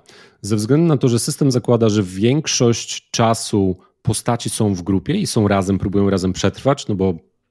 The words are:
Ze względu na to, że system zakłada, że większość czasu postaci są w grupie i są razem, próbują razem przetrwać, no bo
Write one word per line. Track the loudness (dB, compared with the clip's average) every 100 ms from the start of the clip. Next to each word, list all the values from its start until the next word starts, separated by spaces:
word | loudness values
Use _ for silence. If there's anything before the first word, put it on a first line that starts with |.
| _ -20 -20 _
Ze | -4 -2
względu | 2 2 4
na | 2
to, | 2
że | 0
system | -2 0 0
zakłada, | 0 2 2 4
że | 2
większość | 0 0 0 0 -2 0 2 0 -4 -12 _
czasu | -2 0 0 -2 0 0 -2 _ _ -4
postaci | -4 -2 -4 -4
są | -2 -2
w | -2
grupie | 0 -2 0
i | -4 -2
są | 0 2
razem, | 2 0 -2
próbują | 0 0 0
razem | 0 -2
przetrwać, | 0 -2 -2 -2 -2 -2
no | -2
bo | -2 -2 _ _ _